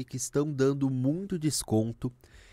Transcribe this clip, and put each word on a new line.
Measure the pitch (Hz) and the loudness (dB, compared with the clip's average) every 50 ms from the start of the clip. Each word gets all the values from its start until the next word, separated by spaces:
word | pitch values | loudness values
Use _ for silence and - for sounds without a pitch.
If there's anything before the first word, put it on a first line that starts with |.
| 127 | -6
que | - - | -8 -8
estão | 127 - - - 139 147 156 151 | -8 -8 -2 0 0 0 0 2
dando | 131 131 135 139 143 139 135 | 2 2 2 4 2 0 0
muito | 135 127 127 135 151 180 196 196 190 175 | 0 2 0 0 0 0 -4 -4 -4 -2
desconto. | 156 151 - - - - - 110 110 117 113 - - 127 - _ - - - - - - | 0 0 -2 -2 -2 2 2 2 2 0 -4 -6 -8 -8 -8 _ -20 -20 -20 -20 -20 -20